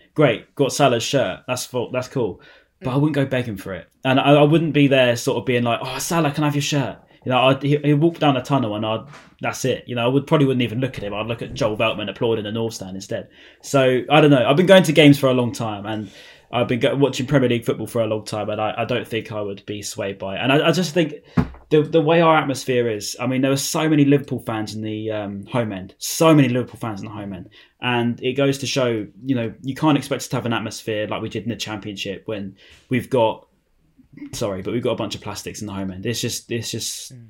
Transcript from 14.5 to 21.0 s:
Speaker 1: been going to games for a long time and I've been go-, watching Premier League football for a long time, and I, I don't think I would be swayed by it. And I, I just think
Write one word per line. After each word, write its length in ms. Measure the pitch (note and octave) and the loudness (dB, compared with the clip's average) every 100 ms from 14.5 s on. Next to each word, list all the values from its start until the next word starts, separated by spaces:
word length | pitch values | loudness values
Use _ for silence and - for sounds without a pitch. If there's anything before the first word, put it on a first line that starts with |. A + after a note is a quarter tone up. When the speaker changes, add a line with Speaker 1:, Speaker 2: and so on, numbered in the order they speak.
| C#3+ | 4
Speaker 1:
been 100 | F#3 | 8
going 180 | F#3+ | 8
to 100 | D#3 | 8
games 260 | D3+ D3 C#3+ | 6 8 8
for 80 | C3+ | 4
a 60 | |
long 180 | B2+ A#2+ | 2 0
time 340 | - A2+ G#2 G#2+ | -4 -6 -6 -8
and 240 | A2 G2+ - - - - | -8 -10 -14 -20 -20 -6
I've 200 | A#2+ A2+ | -4 -2
been 100 | B2 | 0
go-, 160 | C3+ C#3 | 0 2
watching 300 | C3+ C3+ A#2+ | 0 0 0
Premier 220 | C#3+ B2 | 2 4
League 160 | A#2 A#2+ | 0 0
football 220 | A#2 A2 | -4 -2
for 140 | A#2+ | -2
a 60 | A2 | -2
long 160 | A2 | -2
time, 260 | G2+ G#2+ G#2 | -4 -6 -4
and 120 | G#2+ | -2
I, 120 | G#2+ - | -2 -2
I 80 | A2+ | -2
don't 200 | A#2+ - | -2 -2
think 280 | A2+ G#2+ | -6 -6
I 80 | G#2+ | -6
would 240 | G2+ G2+ - | -6 -8 -10
be 160 | G#2 | -10
swayed 360 | G2+ - G2+ G2 | -10 -8 -6 -6
by 200 | G2 F#2 | -8 -4
it. 20 | |
And 120 | A#2+ | 2
I, 160 | C#3+ D3+ | 2 4
I 20 | |
just 220 | E3 E3+ | 2 0
think 220 | F3+ | 0